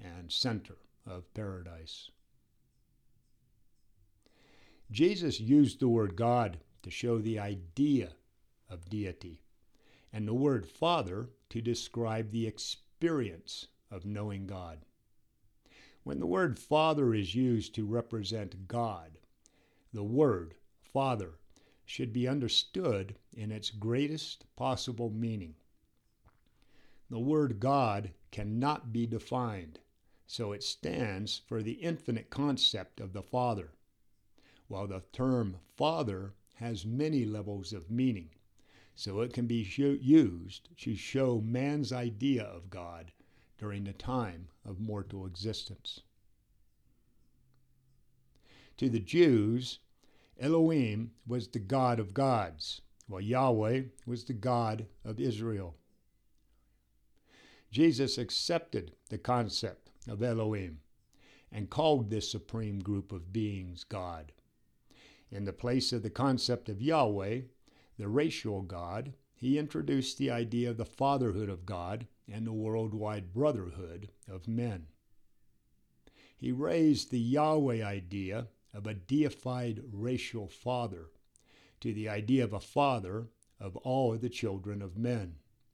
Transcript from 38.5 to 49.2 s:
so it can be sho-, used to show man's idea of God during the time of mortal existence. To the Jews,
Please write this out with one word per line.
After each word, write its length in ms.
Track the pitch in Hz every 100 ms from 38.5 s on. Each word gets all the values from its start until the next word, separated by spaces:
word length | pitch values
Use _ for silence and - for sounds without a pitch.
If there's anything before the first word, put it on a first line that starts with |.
| _ _ - - -
so 240 | 107 98
it 120 | 120
can 120 | 123 120
be 180 | 117
sho-, 340 | 98 131 143 139
used 680 | 131 160 117 87 90 - - -
to 180 | - 107
show 460 | - 135 131 117
man's 500 | 110 123 139 147 120
idea 520 | 127 120 104 135 123
of 260 | 104 90 92
God 420 | 92 87 85 87 - _ _ _ -
during 260 | 107 101
the 100 | 101
time 540 | 98 - 127 107 85 85 - 110
of 140 | 92
mortal 460 | 110 104 98 98 95
existence. 760 | 90 107 107 - 95 - - - _ _ _ _ _ _ _ _ _ _ _ _ _ _ _ _ _ _ _ _ _ _ _ _ - - -
To 120 | 131
the 100 | 113
Jews, 800 | 92 170